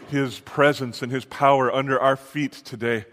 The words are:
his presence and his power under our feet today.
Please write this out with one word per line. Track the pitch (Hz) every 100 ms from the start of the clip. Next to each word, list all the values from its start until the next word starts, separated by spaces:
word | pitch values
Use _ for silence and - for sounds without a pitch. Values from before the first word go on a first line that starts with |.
| -
his | 143 131 107
presence | - - 147 139 127 113
and | 123
his | 131
power | - - 139 139 123
under | 131 135 131
our | 135 135
feet | - 151 139
today. | - - 120 117 113 110